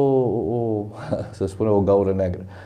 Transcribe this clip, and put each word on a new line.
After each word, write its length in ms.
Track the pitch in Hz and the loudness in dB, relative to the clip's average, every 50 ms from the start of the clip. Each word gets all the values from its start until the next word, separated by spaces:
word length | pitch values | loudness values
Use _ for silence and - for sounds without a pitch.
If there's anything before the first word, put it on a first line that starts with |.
| 139 139 135 131 127 117 95 117 92 90 117 | 4 4 4 2 2 2 0 -2 -2 -2 -2
o, 280 | 120 117 113 110 104 101 107 107 - - | -2 -2 -2 -2 -4 -4 -6 -10 -12 -8
<laughs> 280 | - - - 101 - | -6 -6 -6 -6 -8
să 140 | - - 98 | -6 -6 -6
spunem, 260 | 92 - - 110 113 | -4 -2 -2 0 2
o 80 | 104 101 | 4 4
gaură 320 | 98 95 98 101 98 95 | 4 6 4 4 4 2
neagră, 300 | 95 95 95 92 92 95 92 95 95 - - | 0 0 0 -2 -4 -6 -10 -14 -16 -18 -20